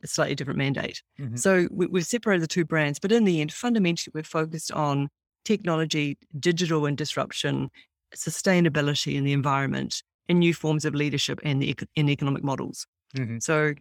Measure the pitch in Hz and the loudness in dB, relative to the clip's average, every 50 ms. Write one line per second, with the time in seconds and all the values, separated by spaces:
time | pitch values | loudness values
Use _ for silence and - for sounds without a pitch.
0 | - 156 - - - - 143 143 139 131 - - 139 139 135 - - 120 - - | -8 -4 0 0 0 0 0 -4 -4 -4 -2 0 0 0 0 -2 -4 -6 -8 -10
1 | - _ _ - 143 117 113 120 - 190 190 180 175 - - - 180 - 180 190 | -16 _ _ -10 -8 -8 -4 0 2 4 4 4 4 2 0 -2 -2 0 0 -2
2 | 170 - - 240 - 220 196 180 160 156 - 185 165 151 165 156 151 147 147 - | 0 0 -2 -2 2 2 2 2 2 0 0 -2 0 0 2 2 2 0 -2 -2
3 | - 190 226 233 220 190 175 156 151 151 - - - 247 240 226 190 170 170 160 | 0 2 4 4 4 4 4 2 0 -2 -4 -4 -2 0 2 2 2 2 2 0
4 | - - - 156 156 - - 165 160 160 160 160 - - - 151 151 147 139 139 | -4 -8 -8 -8 -8 -4 -2 -2 -2 -2 -4 -8 -8 -6 -2 0 0 0 0 0
5 | 139 143 _ _ _ _ _ _ - - 220 190 - 175 165 160 160 156 - 156 | -2 -4 _ _ _ _ _ _ -2 0 0 0 0 0 0 0 0 0 0 -2
6 | 147 143 139 - _ _ - 139 123 175 175 165 185 156 165 156 147 147 147 - | -2 -2 -4 -8 _ _ -8 -2 0 0 2 2 2 2 2 2 2 2 0 -2
7 | 151 - - 139 135 - - - - 143 139 135 135 135 - - - _ _ _ | -4 -4 -2 -4 -4 -4 -4 -4 -2 -2 -2 -2 -4 -4 -8 -14 -20 _ _ _
8 | _ _ - - - 160 156 - - 196 185 175 175 165 135 151 143 143 143 - | _ _ -12 -10 -8 -8 -6 -2 2 2 4 6 4 4 4 2 0 0 0 -2
9 | - 143 143 139 139 139 143 143 131 147 135 135 139 135 135 131 139 - - - | -2 -2 -2 0 0 0 0 2 2 0 0 0 0 -2 -2 -4 -4 -6 -8 -10
10 | - _ _ _ _ - 175 175 175 170 160 - - 156 156 151 143 151 143 143 | -12 _ _ _ _ 2 4 4 4 4 2 0 0 0 0 0 0 -2 0 0
11 | 147 147 135 143 - - 139 - - 151 139 135 139 - - - - - - 156 | 0 0 0 -2 -2 -2 -4 -4 -2 -2 0 0 0 -2 -2 -4 -6 -6 0 2
12 | 151 143 143 - 143 139 139 139 - 139 135 135 - - - - - - _ _ | 2 2 2 2 0 -2 -2 -2 -2 -4 -4 -4 -6 -8 -10 -12 -14 -16 _ _
13 | _ _ - 135 127 107 113 113 - - 160 151 151 151 143 - | _ _ -8 -6 -6 -4 -6 -4 -2 0 2 2 2 2 -2 -4